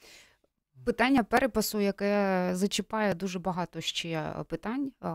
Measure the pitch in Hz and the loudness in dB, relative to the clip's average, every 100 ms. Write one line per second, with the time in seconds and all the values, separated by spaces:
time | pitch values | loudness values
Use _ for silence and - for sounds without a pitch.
0 | - - - _ _ _ _ - 240 240 | -20 -20 -20 _ _ _ _ -6 -4 2
1 | 247 269 214 240 269 220 202 214 202 - | 4 4 4 2 2 0 0 0 0 0
2 | 202 202 196 185 180 180 196 - 196 220 | 0 2 2 2 0 0 0 0 -4 -2
3 | 208 175 190 180 180 180 170 165 - - | 0 0 -4 -4 -4 -4 -4 -4 -6 -4
4 | 170 160 156 156 151 165 208 262 269 - | -4 -4 -4 -6 -6 -6 -4 -4 -4 -6
5 | 180 | -6